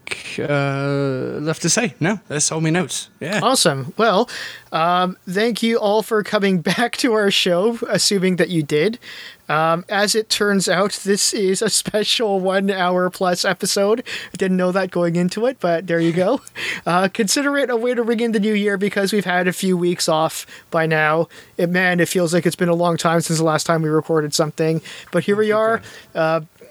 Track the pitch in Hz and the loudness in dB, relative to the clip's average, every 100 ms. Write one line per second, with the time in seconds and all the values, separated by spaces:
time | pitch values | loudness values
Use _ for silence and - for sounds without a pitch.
0 | - - - - 120 143 139 139 139 139 | -8 -12 -10 -6 -2 -2 -2 -2 -2 -2
1 | 139 131 123 143 151 156 170 220 226 - | -2 -2 -4 -6 -4 -2 0 0 -2 -2
2 | 165 208 - 143 - 160 160 170 143 - | -2 -2 -4 -4 -2 0 0 0 -2 -6
3 | - - 156 208 220 262 170 135 131 - | -12 -10 -6 -2 0 2 2 0 -4 -2
4 | 226 185 247 - - - - 165 170 180 | 2 2 0 -4 -14 -16 -6 -2 0 2
5 | 185 185 - 185 233 214 226 226 208 214 | 0 -4 -6 -2 -2 0 0 0 2 0
6 | 208 220 196 214 196 185 190 175 240 - | 0 -2 0 0 2 0 0 -2 -2 0
7 | 262 220 202 - 190 175 214 233 240 196 | 0 2 2 2 2 2 2 0 -2 0
8 | - 196 185 180 170 170 147 147 185 233 | 2 2 2 2 0 0 0 2 0 -2
9 | - - - - - 151 160 170 - 202 | -10 -18 -18 -14 -4 0 2 0 -2 -2
10 | 208 220 220 - 208 196 190 175 202 - | 0 0 -2 0 2 2 2 2 0 -2
11 | 190 202 - 233 190 190 214 - - 214 | -2 0 0 0 0 0 0 -2 -2 -2
12 | 202 - 220 196 185 190 196 190 180 180 | 0 0 0 0 0 0 0 0 0 2
13 | 180 - 185 180 196 180 196 202 196 240 | 0 0 0 0 0 -2 -2 0 2 2
14 | - - - - 190 185 180 185 185 175 | -2 -10 -10 -4 0 2 0 0 -2 0
15 | 175 170 180 - 240 277 175 165 175 170 | 0 2 0 0 -2 -2 0 0 0 0
16 | 165 165 180 277 - - - - - 175 | 2 2 2 0 -4 -12 -8 -6 -2 2
17 | 190 - 208 294 285 285 254 233 247 240 | 2 0 0 0 0 0 0 0 0 0
18 | 233 233 233 214 208 208 202 196 202 208 | 0 0 0 2 2 2 0 0 -2 0
19 | 196 214 180 180 180 170 190 180 175 175 | 0 0 0 0 0 0 0 2 0 0
20 | - 156 160 - - - - 165 160 156 | 0 2 0 -2 -14 -18 -6 -2 0 2
21 | 156 160 165 - - - 175 180 185 175 | 2 2 0 -6 -12 -2 0 2 2 2
22 | 165 190 170 175 170 - 175 170 175 170 | 2 2 2 2 0 0 0 2 2 0
23 | 170 170 160 160 160 151 - 165 156 156 | 2 0 0 0 2 2 2 0 2 0
24 | - 160 151 - 156 - 160 160 - - | 2 0 0 0 -2 0 0 0 -4 -14
25 | - 175 185 202 214 214 220 226 - - | -6 -2 0 2 2 2 2 0 -4 -20
26 | - 170 160 160 156 - - | -10 -2 0 0 -2 -14 -8